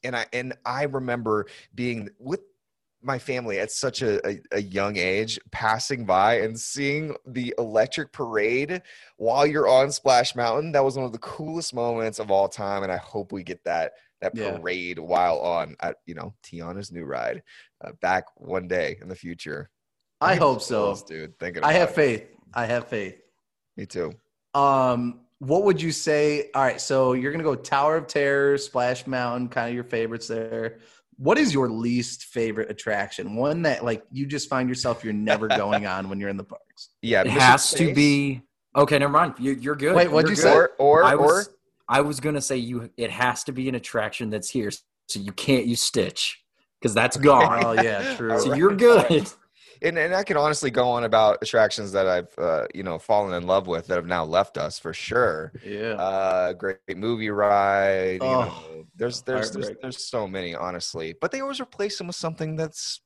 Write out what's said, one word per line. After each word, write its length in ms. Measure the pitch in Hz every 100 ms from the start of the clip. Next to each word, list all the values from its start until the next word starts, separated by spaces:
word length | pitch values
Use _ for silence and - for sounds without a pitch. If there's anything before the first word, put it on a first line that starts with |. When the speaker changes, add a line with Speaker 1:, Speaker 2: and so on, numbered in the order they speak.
Speaker 1:
And 100 | 123 123
I, 100 | 110
and 220 | 120 127 123
I 200 | - 123
remember 600 | 143 135 127 120 110 107 101 - -
being 340 | - 123 117 101 _
with 220 | 123 190 _ _ _ _ _ _
my 160 | 123 131
family 400 | - 127 117 98
at 120 | 107
such 320 | - 131 -
a, 240 | 127 101 92
a, 120 | 101 _
a 80 | 104
young 340 | 98 92 101 101
age, 420 | 90 95 110 113 _
passing 520 | - 110 113 - 131
by 360 | 104 92 104 117
and 180 | 110 113
seeing 560 | - 139 139 147 156 - -
the 280 | 127 123 -
electric 540 | 117 107 127 - 143
parade 720 | - 123 110 107 123 143 185 - - - _
while 300 | 110 131 151
you're 220 | 151 110
on 220 | 127 139
Splash 440 | 143 139 123 123
Mountain. 380 | 127 117 117 160
That 120 | 147
was 120 | 135 131
one 100 | 127
of 60 |
the 60 | 113
coolest 540 | - - 156 165 160
moments 440 | 123 120 117 110 107
of 120 | 104
all 160 | 98 98
time, 340 | - 101 101
and 100 | 95
I 60 | 90
hope 340 | - 110 95
we 100 | 98
get 220 | 87 90
that, 280 | - 92 80 - _ _
that 140 | 95
Speaker 2:
Yeah. 240 | 113 101 98
Speaker 1:
parade 400 | 85 92 87 85
while 400 | 82 87 87 80
on 360 | 76 85 82 71
at, 160 | 85 -
you 100 | -
know, 200 | 82 85 -
Tiana's 500 | - 85 85 92 98
new 120 | 85
ride, 380 | 76 67 58 60 _ - _ _
uh, 100 | - -
back 220 | 87 92 - _
one 320 | - 92 90
day 300 | 90 78 -
in 80 | 90
the 80 | 92
future. 540 | 85 85 78 76 - _ _ _ _ _
Speaker 2:
I 140 | 165
Speaker 1:
Fucking 60 | 180
Speaker 2:
hope 180 | 156 120
so. 240 | - 113 101
Speaker 1:
chills, 140 | 98
dude, 360 | - 80 78 _
thinking 260 | 87 85
Speaker 2:
I 80 | 139
have 180 | 170 170
Speaker 1:
about 120 | -
it. 160 | 143 110
Speaker 2:
faith. 80 | - _ _
I 140 | 123 117
have 220 | 120 110
faith. 300 | 117 95 - _ _ _ _ _ -
Speaker 1:
Me 80 | 101
too. 260 | 90 80 - _ _ _
Speaker 2:
Um, 680 | 139 139 135 127 120 123 120 _ _
what 240 | 131 165
would 160 | 202 165
you 100 | 165
say? 600 | 147 - 151 151 147 143
All 80 | 139
right, 160 | 131 117
so 340 | - 135 131
you're 180 | 127 131
gonna 120 | 156
go 100 | 156
Tower 420 | 127 - 143 147 160
of 100 | -
Terror, 520 | 151 139 139 139 143
Splash 480 | 139 127 123 127 -
Mountain, 420 | 127 123 123 123
kinda 240 | 123 120
your 120 | 123
favorites 440 | 123 117 113 117 -
there. 500 | 113 113 113 113 113 - _ _ _
What 220 | 135 233
is 140 | 277
your 160 | 139 123
least 560 | 110 117 123 117 -
favorite 460 | - 123 113 107 110
attraction? 640 | 104 - 104 101 - 101 107
One 260 | 139 165
that, 220 | 165 127
like, 180 | 120 110 -
you 140 | 131 139
just 220 | 143 -
find 200 | 131 127
yourself 360 | 123 127 117
you're 80 | 113
never 360 | 104 107 - 110
Speaker 1:
<laughs> 0 |
Speaker 2:
going 380 | 120 101 104 101
on 220 | 95 95
when 100 | 98
you're 80 | 101
in 60 | 98
the 80 |
parks. 460 | 95 95 _ _ - _
Speaker 1:
Yeah, 180 | 113 107
Speaker 3:
It 20 | 98
Speaker 1:
Mission 140 | 139
Speaker 3:
has 300 | 127 135 -
to 40 | 143
Speaker 1:
Space. 180 | 165
Speaker 3:
be. 480 | 139 147 143 143 127 _ _ _ 139
Okay, 220 | 143 147
never 140 | 143
mind. 220 | 147 170 -
You, 140 | 131
you're 240 | 135 127 147
good. 180 | 143
Speaker 2:
Wait, 160 | 180 175
what'd 180 | 151 160
Speaker 3:
You're 60 | -
Speaker 2:
you 60 |
Speaker 3:
good. 80 | -
Speaker 2:
say? 40 |
Speaker 1:
Or, 160 | 151 175 -
or, 260 | 143 151
Speaker 3:
I 100 | 185 -
was, 320 | 143 180 202
Speaker 1:
or 60 | _ _ _ -
Speaker 3:
I 120 | 131
was 180 | 147 135
gonna 200 | 151 147
say 140 | 135 135
you. 340 | 120 123 113 -
It 140 | 117
has 340 | 95 123 123
to 80 | -
be 160 | 127 131
an 60 |
attraction 540 | 127 - 117 107 - 113
that's 200 | 107 -
here, 200 | 131 104
so 500 | - _ _ _ 101
you 120 | 98
can't 340 | - - 131 117
use 140 | 117
Stitch 640 | - 123 95 - - - _ _ _ _
'cause 120 | 123
that's 220 | 107 123 147
gone. 480 | 143 135 - -
Speaker 2:
Oh, 80 | 117
yeah, 420 | 113 113 104 -
Speaker 1:
<laughs> 20 | -
Speaker 2:
true. 160 | 113
Speaker 1:
All 60 | 110
Speaker 3:
So 100 | -
Speaker 1:
right, 80 | 139
Speaker 3:
you're 120 | 185
Speaker 1:
all 60 | 196
Speaker 3:
good. 340 | 240 226 123
Speaker 1:
right. 240 | 156 - - _ _ - -
And, 140 | 165 170
and 180 | 160
I 100 | 185
could 120 | 202 156
honestly 340 | 147 151 139
go 200 | 120 123
on 140 | 120
about 340 | 117 113 107 -
attractions 500 | 107 117 107 - 101
that 140 | 98 95
I've, 220 | 90 87 -
uh, 280 | 85 80 57
you 80 | -
know, 160 | 95 80
fallen 340 | - 104 101
in 140 | 90 87
love 200 | 95 90
with 200 | 82 82
that 80 |
have 100 | 90
now 200 | 82 90
left 340 | 80 87 101 -
us 200 | 76 -
for 140 | 85
sure. 600 | 82 - 117 117 78 78 -
Speaker 2:
Yeah. 280 | 98 104 110
Speaker 1:
Uh, 580 | 107 92 95 95 92 90
great 240 | 90 98 95 - 92
movie 340 | 110 117 110
ride. 920 | 104 104 101 98 98 98 95 92 92
You 80 | 92
Speaker 2:
Oh, 120 | 127
Speaker 1:
know, 400 | 113 - 80 80 80
there's, 280 | - 117 123
there's, 280 | - 127 110
there's, 120 | -
Speaker 2:
heartbreak. 160 | 104 -
Speaker 1:
there's 260 | 131 127 -
so 220 | 123 101
many, 260 | 95 87
honestly. 600 | 82 90 90 - 82 80 82
But 140 | -
they 80 | 269
always 220 | 269 277
replace 340 | 254 - 208 202
them 120 | 175
with 80 | 180
something 400 | 165 160 156 156
that's 440 | 160 - - -